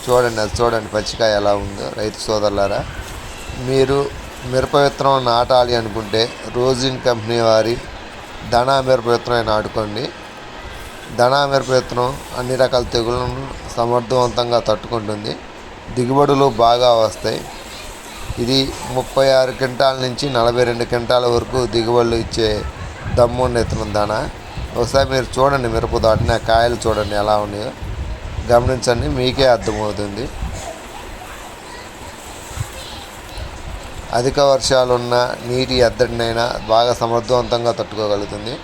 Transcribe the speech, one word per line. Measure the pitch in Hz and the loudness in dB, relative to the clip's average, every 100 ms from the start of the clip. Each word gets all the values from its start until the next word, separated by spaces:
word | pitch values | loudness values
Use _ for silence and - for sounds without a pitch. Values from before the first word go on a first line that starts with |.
| - | 4
చూడండి, | 123 120 110 | 4 4 0
అది | 107 - | -2 2
చూడండి | 120 110 101 | 2 2 -2
పచ్చికాయ | 104 101 - 113 | -4 -4 0 2
ఎలా | 104 101 | 4 2
ఉందో. | 101 98 101 131 - | 2 -2 -6 -8 -4
రైతు | 107 101 | -6 -6
సోదరులారా, | - 107 104 101 98 110 - - - - - - - - | -2 0 2 2 0 0 -4 -10 -12 -12 -14 -14 -12 -8
మీరు | 127 135 135 139 139 - - - | -2 2 4 2 0 -6 -14 -12
మిరప | 127 131 135 147 | -2 -2 2 2
విత్తనం | 139 - 139 135 | 2 2 2 2
నాటాలి | 123 117 127 127 123 120 | 2 2 4 4 4 0
అనుకుంటే | 110 107 107 107 117 - 110 | -2 -6 -2 0 0 -2 -8
రోజిన్ | 117 127 127 131 127 | 0 0 2 0 0
కంపెనీ | 127 117 110 117 | 0 0 0 2
వారి | 113 110 110 120 - - - - - - 107 | 4 4 4 -2 -6 -14 -14 -16 -14 -14 0
ధనా | 117 127 139 | 2 4 2
మిరప | 131 127 117 | 4 2 4
విత్తనం | 117 117 120 110 | 0 2 0 2
నాటుకోండి. | 107 104 117 107 104 147 - - - - - - - - - - 117 | 0 0 -4 -4 -4 -8 -10 -16 -16 -16 -16 -14 -14 -14 -14 -10 2
ధనా | 120 139 143 | 4 4 4
మిరప | 139 123 | 2 2
విత్తనం | 131 123 120 123 143 - - | 0 2 -2 -2 -2 -8 -8
అన్ని | 123 131 | -4 2
రకాల | 127 123 | 4 4
తెగుళ్లను | 120 123 113 123 123 127 135 - - - | 0 0 0 -2 -2 -6 -8 -10 -8 -2
సమర్థవంతంగా | 117 120 113 127 123 117 120 117 | 2 2 2 2 2 0 2 2
తట్టుకుంటుంది, | 107 104 101 117 104 104 107 156 - - - - - | 2 -2 -2 -6 -4 -6 -6 -8 -10 -16 -16 -16 -8
దిగుబడులు | 117 123 135 143 139 139 110 | -2 2 4 4 6 4 4
బాగా | 117 120 123 | 4 6 6
వస్తాయి. | 117 110 - 110 117 - - - - - - - - - - | 6 4 0 -4 -4 -8 -14 -14 -14 -14 -14 -16 -14 -10 -4
ఇది | 120 135 135 - - | 0 0 0 -4 -6
ముప్పై | 127 127 - 135 | -4 -2 2 4
ఆరు | 131 131 | 4 4
క్వింటాల | 127 131 123 139 | 0 -4 2 0
నుంచి | 131 127 120 143 | 2 -4 -2 -2
నలభై | 123 117 120 | 2 2 4
రెండు | 123 117 | 2 0
క్వింటాల | 117 120 117 123 123 | -2 -2 2 2 4
వరకు | 120 110 127 120 | 2 0 -2 0
దిగుబడులు | 113 113 120 117 | 0 2 4 4
ఇచ్చే | 117 101 117 110 104 - - - - - | 0 -2 0 0 0 -6 -10 -12 -10 -4
దమ్మున్న | 120 120 123 127 120 | 4 4 4 0 0
విత్తనం | 110 110 107 | 0 -2 -2
ధనా. | 104 104 110 151 - - - - 120 | 0 0 0 -4 -8 -12 -10 -6 -2
ఒకసారి | 117 135 135 | 2 2 2
మీరు | 131 117 - | 0 0 4
చూడండి | 135 139 120 | 4 4 0
మిరప | 113 113 117 | 0 0 2
తోటని, | 110 110 117 | 4 4 2
ఆ | 113 | 0
కాయలు | - 113 120 120 117 | 4 4 4 2 0
చూడండి | 107 104 | 0 0
ఎలా | 104 104 107 | 0 2 2
ఉన్నాయో, | 104 101 120 - - - - - - - 107 | 0 -4 -8 -8 -10 -8 -8 -8 -8 -8 4
గమనించండి, | 120 127 131 127 120 151 | 4 4 0 0 0 0
మీకే | 139 127 123 131 | 0 0 4 4
అర్థమవుతుంది. | 117 98 107 107 101 104 101 135 - - - - - - - - - - - - - - - - - - - - - - - - - - - - - - - - - - - - - - | 4 2 -2 -2 -4 -6 -6 -8 -6 -8 -8 -10 -12 -14 -14 -14 -14 -14 -14 -16 -16 -16 -16 -16 -16 -16 -14 -16 -16 -14 -10 -10 -10 -14 -14 -16 -16 -14 -12 -12 -12 -12 -12 -12 -14 -4
అధిక | 117 127 139 | -2 0 4
వర్షాలున్న | 139 135 - 131 127 123 120 123 123 - 120 | 6 4 4 4 4 2 2 0 0 -4 -4
నీటి | 123 131 | -2 0
ఎద్దడినైనా | 127 117 107 120 117 117 113 120 - 110 | 4 2 4 0 0 -2 0 -2 -2 4
బాగా | 110 120 | 4 4
సమర్థవంతంగా | 117 117 117 110 123 113 117 120 | 2 2 0 2 2 2 0 0
తట్టుకోగలుగుతుంది. | 113 107 104 107 101 101 104 104 151 | 0 -4 -2 0 0 -2 -6 -8 -10